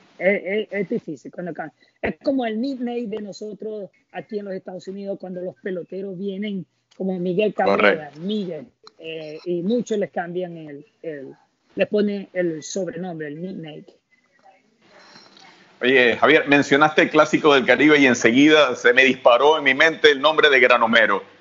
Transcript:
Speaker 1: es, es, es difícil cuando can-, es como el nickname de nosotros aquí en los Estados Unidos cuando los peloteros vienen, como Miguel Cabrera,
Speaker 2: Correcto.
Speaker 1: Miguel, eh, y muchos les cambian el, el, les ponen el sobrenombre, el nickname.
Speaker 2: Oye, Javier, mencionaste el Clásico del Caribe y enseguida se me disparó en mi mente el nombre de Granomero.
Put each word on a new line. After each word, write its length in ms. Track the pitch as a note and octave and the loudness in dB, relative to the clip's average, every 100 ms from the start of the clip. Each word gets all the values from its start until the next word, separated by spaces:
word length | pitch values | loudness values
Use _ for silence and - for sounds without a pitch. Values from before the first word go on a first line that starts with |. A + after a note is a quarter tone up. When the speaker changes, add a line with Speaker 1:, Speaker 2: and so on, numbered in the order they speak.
| _ - | _ -2
Speaker 1:
es, 260 | F3+ G3+ | 0 0
es, 240 | F3 G#3+ G#3 | -2 -6 -6
es 180 | G3 F#3 | -6 -4
difícil 420 | A#3 - C#3+ D3 | -6 -6 -14 -14
cuando 220 | - F3 | -14 -12
can-, 200 | E3 D#3+ - _ _ | -12 -14 -18 _ _
es 160 | A#3+ - | -8 -6
como 240 | D4 C4+ A3+ | -4 -2 -4
el 140 | A3 | -4
nickname 460 | C4+ B3+ A#3+ A#3+ A3 | -6 -6 -8 -8 -8
de 120 | G#3+ | -10
nosotros 720 | G#3 - G#3+ G3 G#3+ G#3+ F#3 _ _ | -12 -14 -14 -12 -12 -12 -14 _ _
aquí 260 | F3+ - G#3 | -16 -10 -10
en 80 | G3+ | -10
los 80 | |
Estados 340 | F#3 - F3+ F#3+ | -12 -12 -14 -14
Unidos 300 | G3 G3 G3 | -12 -10 -10
cuando 220 | F#3 F3+ | -10 -10
los 140 | F3+ - | -10 -10
peloteros 600 | G#3 F3+ D#3 F#3 G3 F3+ | -10 -10 -10 -12 -12 -10
vienen, 480 | G3+ F#3+ G#3 F#3+ - _ _ - | -10 -8 -8 -8 -12 _ _ -8
como 220 | F#3+ F#3 | -6 -4
Miguel 340 | F3+ F3 G#3+ | -2 -2 -2
Cabrera, 580 | - F#3+ G3 G3+ D#3+ D3 | 0 0 2 2 2 -4
Speaker 2:
Correcto. 100 | D3 | -12
Speaker 1:
Miguel, 460 | F#3+ G#3+ F3+ D3+ A#2+ _ - _ | -8 -6 -6 -10 -16 _ -20 _
eh, 420 | D#3+ D#3+ D3+ D#3 | -16 -14 -14 -14
y 180 | F3 F3 | -8 -6
muchos 360 | F#3 A#3+ - G#3+ | -2 -4 -4 -6
les 120 | F3 | -4
cambian 440 | G3 F3 F3 F3 E3 | -8 -8 -8 -10 -12
el, 300 | D3+ C#3+ - _ | -16 -18 -20 _
el, 320 | E3 D3 C3+ C#3 _ _ _ | -14 -14 -16 -20 _ _ _
les 140 | G3 F#3 | -6 -2
ponen 400 | G#3 G#3 G3+ - | 0 -2 -4 -8
el 300 | F3+ F3 D#3 | -4 -4 -6
sobrenombre, 640 | - G3 E3+ E3+ F#3 D#3+ D3+ | -10 -8 -8 -8 -12 -10 -12
el 160 | D3+ | -12
nickname. 420 | F#3 F#3+ D#3 D#3 - _ _ _ _ _ _ _ G#3+ _ _ _ - - _ _ - _ _ _ | -12 -12 -16 -18 -20 _ _ _ _ _ _ _ _ _ _ _ -20 -20 _ _ -20 _ _ _
Speaker 2:
Oye, 340 | B2 C3 A#2+ G#2+ | 2 4 4 4
Javier, 320 | A#2 D#3 C#3+ | 4 4 4
mencionaste 540 | C#3+ C3+ C#3 D#3 - | 2 4 4 4 4
el 80 | D#3+ | 2
Clásico 420 | D#3 D3+ C#3+ D3+ | 4 2 2 4
del 140 | C#3 A#2+ | 4 4
Caribe 320 | B2 D3+ D3 | 4 4 6
y 80 | C3+ | 4
enseguida 680 | A#2 A2+ B2+ D3+ D3+ C3+ A2 | 4 2 4 6 6 4 2
se 180 | - | 2
me 100 | B2+ | 4
disparó 540 | C3 B2+ C3+ - D3 D#3 | 2 4 4 6 4 2
en 60 | |
mi 100 | C#3 | 0
mente 360 | C3+ D#3+ D3 D3+ | 2 0 4 2
el 120 | C3+ | 4
nombre 260 | D3 D#3 D3 | 2 4 4
de 100 | C3 | 6
Granomero. 640 | B2 A#2+ A2+ A#2 G#2+ G2 - _ | 4 4 4 2 2 0 -6 _